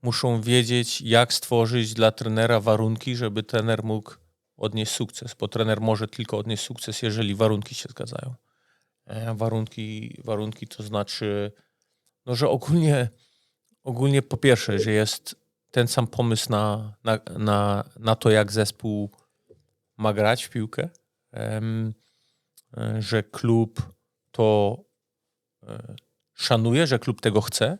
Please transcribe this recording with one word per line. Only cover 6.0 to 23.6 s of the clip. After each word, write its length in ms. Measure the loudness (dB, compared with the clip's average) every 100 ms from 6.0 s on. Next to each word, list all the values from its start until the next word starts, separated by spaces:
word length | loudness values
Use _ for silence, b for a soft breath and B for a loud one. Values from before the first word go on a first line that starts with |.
| -2
tylko 300 | -8 -6 -4
odnieść 260 | -4 -6
sukces, 380 | -6 -10 -8 -4
jeżeli 340 | -2 -2 -2 2
warunki 400 | 2 2 -4 -12
się 140 | -14
zgadzają. 460 | -12 -10 -10 -12 -14 _ _ _ _ _ _ _
E, 300 | -10 -8 -2
warunki, 840 | -2 -2 -4 -8 -10 -10 -12 -14
warunki 440 | -6 -4 -4 -8 -14
to 160 | -14
znaczy, 680 | -6 -4 -4 -4 -4 -4 -4 -10 _ _ _ _ _ _ -6
no, 100 | 0
że 140 | 2
ogólnie, 600 | 0 2 2 4 4 2 _ _ _ _ _ _ _
ogólnie 380 | -10 0 2 2
po 160 | 2 2
pierwsze, 420 | 4 4 4 0
że 120 | 2
jest 440 | 2 2 -2 -10 -18 _ _ _
ten 160 | 0 0
sam 200 | 0 -2
pomysł 420 | 0 0 0 0
na, 440 | 0 0 -2 -6 -8
na, 160 | -2 -2 -2 -4
na, 440 | 0 2 2 0 -4 -4
na 160 | 0 2
to, 140 | 6
jak 220 | 4 4
zespół 600 | 2 -2 -2 -6 -4 -4 _ _ _ _ _ _ _ _ _
ma 160 | -2
grać 300 | 2 2 2
w 60 | -2
piłkę, 400 | -6 -6 -6 -8 _ _ _ _
em, 640 | -10 -6 -4 -4 -2 -4 -6 _ _ _ _ _ _ _ -8
e, 240 | -4 -4
że 220 | 0 -2
klub 680 | -2 -4 2 4